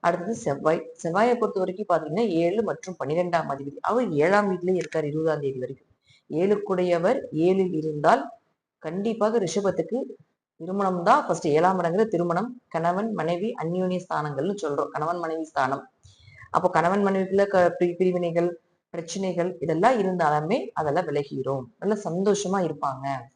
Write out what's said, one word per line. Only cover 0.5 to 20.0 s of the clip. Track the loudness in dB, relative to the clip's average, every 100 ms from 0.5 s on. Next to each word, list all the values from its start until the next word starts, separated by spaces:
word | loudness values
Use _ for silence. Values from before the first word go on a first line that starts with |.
| 0 2 2 -2 -8
செவ்வாயை | -2 2 4 4
பொறுத்த | 0 0
வரைக்கும் | -4 -4 0
பாத்தீங்கன்னா, | 0 0 0 0 2
ஏழு | 2 2
மற்றும் | -2 -4 -8 -8
பன்னிரெண்டாம் | -4 -2 0 0 -2
அதிபதி, | -6 -8 -6
அவர் | -2 0 0 2
ஏழாம் | 4 4 2
வீட்டிலேயே | 0 0 -2
இருக்கார் | 0 -4 -2
இருபதாம் | -2 0 0 -2
தேதி | -4
வரைக்கும். | -8 -10 _ _ _ _ _
ஏழுக்குடையவர் | 0 2 2 0 0 2 2 2 0 -2 0
ஏழில் | 2 4 2
இருந்தால் | 0 -4 0 4 4 2 -14 _ _ _ _
கண்டிப்பாக | -8 -4 -4 0 0 2
ரிஷபத்துக்கு | 0 0 -2 -2 -2 -4 -6 -12 _ _ _ _
திருமணம் | -6 -2 0 0
தான் | 4 4
ஃபர்ஸ்ட். | 4 -2 2
ஏழாம் | 4 4 2
இடங்கிறது | 0 2 2
திருமணம், | 2 0 0 -2 -8 _
கணவன் | -2 0 0 -2
மனைவி | -2 -2 -2 -4
அந்யோன்ய | -4 -4 -2 -2 -2
ஸ்தானங்கள்னு | -4 -4 -4 -2 -4 -2
சொல்றோம், | -4 -2 -4
கணவன் | -4 -4 -4
மனைவி | -4 -6 -6
ஸ்தானம். | -2 -2 -2 -8 _ -20 _ -20 -20 -4
அப்போ | 0 2
கணவன் | 2 2 2
மனைவிக்குள்ள | 2 2 0 2 4
க-, | 4 4
பிரி-, | 4 0 2
பிரிவினைகள், | 2 2 0 2 0 -2 _ _ _
பிரச்சனைகள் | -12 -8 -4 -4 0 -2 -2
இதெல்லாம் | -2 4 4
இருந்தாலுமே | 4